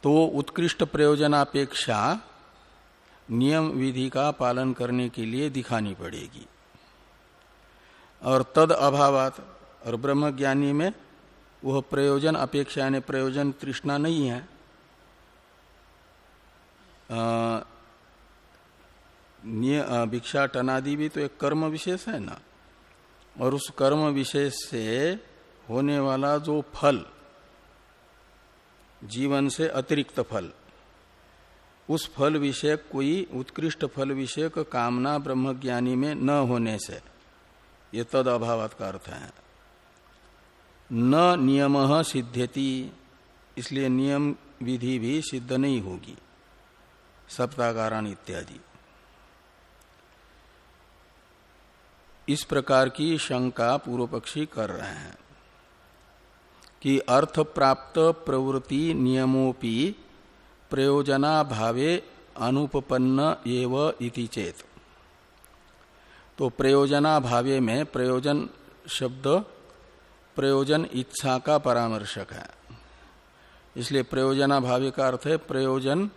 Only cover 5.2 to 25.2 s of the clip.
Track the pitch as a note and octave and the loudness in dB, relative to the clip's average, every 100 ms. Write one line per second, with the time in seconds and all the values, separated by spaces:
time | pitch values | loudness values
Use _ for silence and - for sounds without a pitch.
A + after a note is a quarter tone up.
5.2 | A2+ B2 D3+ C3+ A#2 A#2 G#2 F#2 E2+ - | -6 -2 -4 -4 -2 -2 -2 -6 -10 -12
6.2 | - - - - _ - - _ - _ | -14 -18 -20 -20 _ -20 -20 _ -20 _
7.2 | _ _ _ - - - - - - _ | _ _ _ -20 -20 -20 -20 -20 -20 _
8.2 | B2 C3 C3 - D#3+ - C#3 C#3 C#3 C3+ | 2 2 4 4 6 6 4 6 4 4
9.2 | C3 - - - - - - A2+ C#3 C#3 | 0 -4 -20 -20 -20 -14 -6 -4 0 2
10.2 | D3 C3 C#3 C3+ C#3+ C#3+ F3 G#3 - - | 0 0 0 2 2 2 0 -4 -18 -20
11.2 | - - - _ - C3+ B2+ C3+ C#3 C#3 | -20 -20 -20 _ -2 -2 -2 0 2 2
12.2 | D#3 D#3 C3 C#3+ C#3 - C3+ C3+ - C3+ | 2 0 0 -2 -2 -2 0 -2 -2 -2
13.2 | C3 C3 C#3+ C3+ C#3+ B2+ D3 C#3+ D#3 E3 | -2 0 -2 -4 -8 -6 -2 0 0 0
14.2 | C3+ B2 D#3+ - - - _ _ - _ | 0 -4 -10 -20 -20 -20 _ _ -20 _
15.2 | _ _ _ _ _ _ - _ _ _ | _ _ _ _ _ _ -20 _ _ _
16.2 | _ _ _ _ _ _ - - - A2+ | _ _ _ _ _ _ -20 -20 -10 -4
17.2 | A2+ A#2 A#2 A2+ - - - - _ _ | -2 0 -2 -4 -8 -20 -20 -20 _ _
18.2 | _ _ _ _ _ _ - - - _ | _ _ _ _ _ _ -20 -20 -20 _
19.2 | _ _ G#2+ A2 B2 D3 C#3 A#2+ A#2 A#2+ | _ _ -8 -2 0 0 0 -2 0 -4
20.2 | - C#3+ C#3 C3+ B2+ C3 C3+ D3 D3+ D3+ | -4 0 0 0 0 0 -2 -4 -4 -4
21.2 | C#3+ - C#3+ D3+ D#3+ D#3 F#3 F#3 - E3 | -6 -2 -2 0 -2 -4 -6 -6 -6 -8
22.2 | F2+ - - _ - _ - - _ - | -8 -14 -18 _ -20 _ -20 -20 _ -20
23.2 | - - B2 C#3 - - C3+ D3+ D3+ C#3 | -20 -4 -2 -2 -6 0 2 4 2 0
24.2 | C3 D3 C#3+ B2+ - A#2+ A2 A#2+ D3+ G3 | -2 -2 -2 -4 -8 -6 -2 0 0 -2